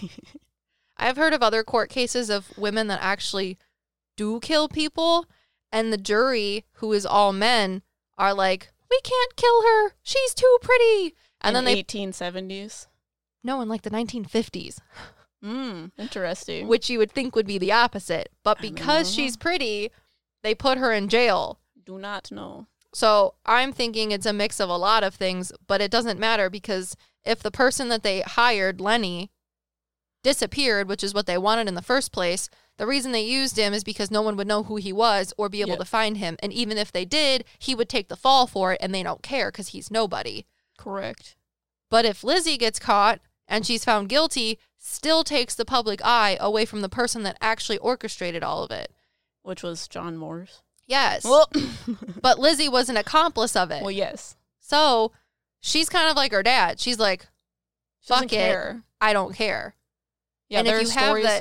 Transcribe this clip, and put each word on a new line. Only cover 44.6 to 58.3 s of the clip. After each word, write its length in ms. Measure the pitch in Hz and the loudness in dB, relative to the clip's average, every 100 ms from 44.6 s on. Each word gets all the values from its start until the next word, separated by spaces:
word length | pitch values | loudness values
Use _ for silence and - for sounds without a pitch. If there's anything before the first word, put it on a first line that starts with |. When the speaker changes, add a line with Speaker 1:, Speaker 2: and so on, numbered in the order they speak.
| _ _ | _ _
Speaker 2:
still 460 | - - 294 320 | -14 -8 0 0
takes 300 | 311 285 240 - | 2 -2 -2 -4
the 100 | 226 | -2
public 380 | 247 220 196 | 0 0 -2
eye 340 | - 240 208 190 | 2 4 4 2
away 260 | 202 214 214 | 0 0 -2
from 160 | 214 | -4
the 80 | 196 | -6
person 340 | - 240 233 | -2 -2 -2
that 140 | 196 - | -6 -4
actually 360 | 220 220 - 202 | -2 -2 -4 -2
orchestrated 680 | 220 247 180 - 175 165 | -2 -4 -6 -8 -8 -6
all 200 | - 165 | -6 -6
of 80 | - | -6
it. 200 | 101 58 - _ _ _ _ | -8 -10 -16 _ _ _ _
Speaker 1:
Which 200 | - 185 | -14 -12
was 240 | 180 165 - | -10 -10 -12
John 300 | 180 170 165 | -12 -10 -10
Morse. 440 | 160 165 185 - _ _ _ | -10 -12 -14 -20 _ _ _
Speaker 2:
Yes. 360 | 262 254 - | 2 2 0
Speaker 1:
Well 260 | 220 277 311 302 277 233 - | 4 6 6 2 -4 -8 -10
<laughs> 360 | 220 - 180 | -10 -10 0
Speaker 2:
But 180 | 254 233 | 4 4
Lizzie 300 | 277 294 294 | 4 2 2
was 200 | 254 247 | 2 2
an 80 | 226 | 0
accomplice 580 | 208 311 330 302 220 214 | 2 2 2 2 0 0
of 160 | 180 | 0
it. 100 | 147 | -2
Speaker 1:
Well, 100 | 196 | -4
yes. 440 | 196 190 - - - _ _ | -4 -4 -6 -16 -20 _ _
Speaker 2:
So 520 | - 294 302 240 220 - _ _ _ _ | -2 4 4 4 2 -4 _ _ _ _
she's 300 | - 302 320 | -2 0 0
kind 200 | 359 320 | 2 2
of 60 | 294 | 2
like 160 | 269 | 2
her 120 | 202 | 2
dad. 360 | 202 254 175 - | 4 4 2 0
She's 180 | - 240 | -4 0
like, 280 | 214 185 - _ _ _ _ _ _ _ | 0 0 -6 _ _ _ _ _ _ _
Speaker 1:
She 60 | - | 0
doesn't 200 | 247 | 0
Speaker 2:
"Fuck 40 | 254 | 2